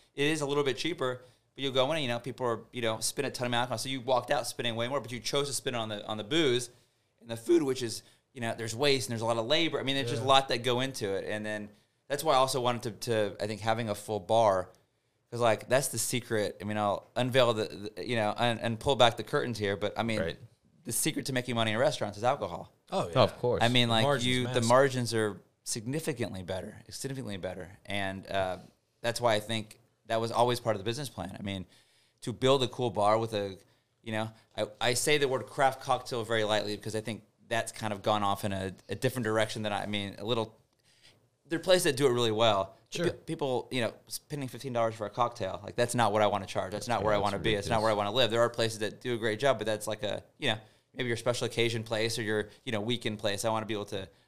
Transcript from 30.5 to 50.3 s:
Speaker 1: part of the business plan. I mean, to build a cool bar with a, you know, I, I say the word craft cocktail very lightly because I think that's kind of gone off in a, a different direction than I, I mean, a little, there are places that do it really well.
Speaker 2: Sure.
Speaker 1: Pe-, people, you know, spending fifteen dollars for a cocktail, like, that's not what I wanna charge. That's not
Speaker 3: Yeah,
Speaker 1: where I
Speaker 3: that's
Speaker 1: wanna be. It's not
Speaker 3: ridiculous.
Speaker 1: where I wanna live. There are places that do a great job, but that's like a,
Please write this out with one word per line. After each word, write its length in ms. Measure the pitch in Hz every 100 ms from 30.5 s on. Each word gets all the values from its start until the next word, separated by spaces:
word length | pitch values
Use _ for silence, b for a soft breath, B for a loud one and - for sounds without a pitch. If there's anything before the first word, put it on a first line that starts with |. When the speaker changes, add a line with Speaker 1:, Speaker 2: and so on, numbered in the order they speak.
| 120
Speaker 1:
part 160 | 117 107
of 40 |
the 40 |
business 240 | 95 117 139
plan. 260 | - 90 98
I 60 |
mean, 240 | 101 98 87 b b b b b
to 120 | -
build 300 | 110 131 139
a 60 | 123
cool 220 | - 123
bar 280 | 98 104 110
with 160 | 113
a, 240 | 110 101 95 _ _ _ _
you 80 | 113
know, 180 | 110 113 - b -
I, 100 | 107 -
I 140 | 117
say 240 | 123 - 151
the 80 | 139
word 200 | 131 -
craft 340 | - 135 -
cocktail 400 | - 123 - 123
very 220 | 107 113
lightly 320 | 104 107 104 104
because 180 | 110
I 60 | 107
think 220 | 107 107 - _ _
that's 240 | 117 113
kind 200 | - 110
of 100 | 104
gone 200 | 104 107
off 220 | 101 98
in 80 | 107
a, 200 | 95 95 90 -
a 60 |
different 300 | 98 131 131
direction 380 | 110 110 107 113
than 100 | 107
I, 100 | 101
I 40 | 98
mean, 280 | 104 101 -
a 60 |
little, 320 | 107 117 110 - _ _ b b b b _ _ _
there 100 | 165
are 40 |
places 200 | 175 185
that 120 | 175 131
do 100 | 139
it 40 |
really 200 | 120 117
well. 420 | 107 113 104 95 b b
Speaker 2:
Sure. 160 | - 175
Speaker 1:
Pe-, 60 | - -
people, 420 | 151 143 123 -
you 80 | 127
know, 120 | 110 - -
spending 420 | - - 147 131
fifteen 240 | - 135
dollars 220 | 120 113
for 120 | 110 104
a 40 |
cocktail, 500 | - 120 - 95 92
like, 100 | 101 -
that's 180 | 117 120
not 160 | 113
what 100 | 107
I 40 | 104
wanna 180 | 98 92
charge. 240 | 107 95
That's 140 | 98 104
not 120 | 113
Speaker 3:
Yeah, 40 | 104
Speaker 1:
where 80 |
I 20 | 104
Speaker 3:
that's 60 |
Speaker 1:
wanna 140 | 101 101
be. 140 | 113
It's 140 | 104 101
not 80 | 117
Speaker 3:
ridiculous. 40 |
Speaker 1:
where 80 | 107
I 40 |
wanna 180 | 104 101 113
live. 140 | 117
There 100 | 117
are 80 | 117
places 300 | - 113 107
that 200 | 107 -
do 140 | 127
a 20 | 117
great 240 | 110 107
job, 180 | 139 120
but 80 | 107
that's 200 | 107 -
like 140 | 107
a, 180 | 104 101 -